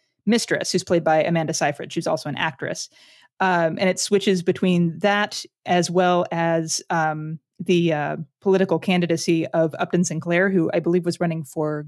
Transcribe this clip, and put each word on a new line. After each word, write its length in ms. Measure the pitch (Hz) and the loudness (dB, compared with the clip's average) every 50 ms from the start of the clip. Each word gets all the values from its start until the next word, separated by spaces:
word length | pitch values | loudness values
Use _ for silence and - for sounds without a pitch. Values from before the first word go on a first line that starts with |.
| _ _ _ _ _ | _ _ _ _ _
mistress, 460 | 202 233 226 - - 156 131 - - | 2 2 2 2 0 -2 -2 -2 -2
who's 120 | - 180 - | -2 -2 0
played 200 | - 185 175 165 | 2 0 2 2
by 180 | 160 156 156 | 4 2 4
Amanda 320 | 151 - 170 165 156 151 156 | 2 2 0 0 0 -2 -2
Seyfried. 380 | - 160 147 147 - 165 151 | -2 -2 -2 -2 -4 -10 -8
She's 140 | - 170 165 | -8 -6 -2
also 220 | 170 160 147 - 151 | -2 -4 -2 -4 -8
an 80 | 139 | -6
actress. 520 | - 170 160 - - - - 180 - - - _ _ - - - _ _ _ _ _ | -4 -4 -6 -4 -6 -8 -8 -8 -8 -10 -14 _ _ -20 -20 -20 _ _ _ _ _
Um, 400 | 190 190 180 170 165 160 160 - | 0 2 2 2 2 0 0 0
and 100 | - 185 | 0 0
it 120 | 185 - | 0 0
switches 420 | - - 202 196 - 214 190 175 | 0 0 0 2 2 2 0 2
between 560 | 170 190 175 - 196 185 180 175 170 165 156 160 | 0 -2 0 2 2 2 4 4 2 0 0 0
that 460 | - 202 202 208 208 208 - - - - _ _ _ | 0 2 2 2 0 -2 -6 -10 -12 -14 _ _ _
as 260 | - 180 175 170 175 | 0 2 2 2 2
well 360 | 170 185 180 180 180 175 180 - | 2 2 4 4 4 2 0 0
as, 500 | 170 170 170 165 165 165 160 160 - - - - | -2 -2 0 0 0 0 -2 -4 -6 -8 -4 -2
um, 480 | 180 165 156 156 156 156 156 156 160 - - _ _ - | -2 0 0 0 -2 -4 -8 -8 -10 -12 -14 _ _ -8
the, 340 | 175 - 180 170 170 165 151 | 0 2 2 4 4 2 0
uh, 220 | 147 147 151 151 165 151 - _ _ | 0 -2 -4 -6 -6 -10 -14 _ _
political 360 | _ 202 190 185 190 190 170 156 | _ 2 2 4 2 2 0 -2
candidacy 680 | - - 180 175 175 170 165 156 - - 170 165 160 - | 0 0 2 2 2 0 -2 -2 0 0 0 0 0 0
of 260 | - 165 160 160 - - | 0 0 0 0 0 -4
Upton 260 | 180 175 - 175 175 | -4 0 0 0 0
Sinclair, 460 | - 151 160 - 170 170 175 190 202 | 0 -2 -6 -4 0 2 2 2 2
who 200 | 196 180 160 - - | 2 2 0 2 0
I 60 | 170 | -2
believe 260 | 160 170 175 180 170 | 0 0 0 0 0
was 140 | 175 170 - | -2 -2 -2
running 240 | 180 170 160 165 147 | -4 -4 -4 -6 -8
for 420 | - - 165 151 151 151 151 151 | -8 -6 -4 -4 -2 -4 -6 -8